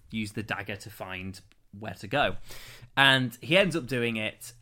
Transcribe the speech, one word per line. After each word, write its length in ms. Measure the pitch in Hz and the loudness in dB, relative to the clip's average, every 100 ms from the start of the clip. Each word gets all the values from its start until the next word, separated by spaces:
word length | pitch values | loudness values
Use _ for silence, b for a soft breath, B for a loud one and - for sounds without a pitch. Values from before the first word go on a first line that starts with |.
| - | -8
use 220 | 110 104 | -6 -4
the 100 | 113 | -6
dagger 340 | 104 95 98 101 | -6 -6 -6 -10
to 140 | 107 | -10
find 500 | - 98 92 95 92 - _ _ 101 | -12 -10 -8 -8 -12 -18 _ _ -12
where 160 | 107 | -12
to 140 | 92 98 | -10 -2
go. 280 | 139 110 - B B B B B - | 0 2 0 B B B B B 6
And 400 | 139 131 127 - | 8 8 2 -4
he 140 | 117 175 | 2 4
ends 160 | 196 160 | 4 0
up 100 | 131 | -2
doing 300 | 127 117 113 | -2 0 -2
it, 380 | 107 - - - | -4 -8 -14 -18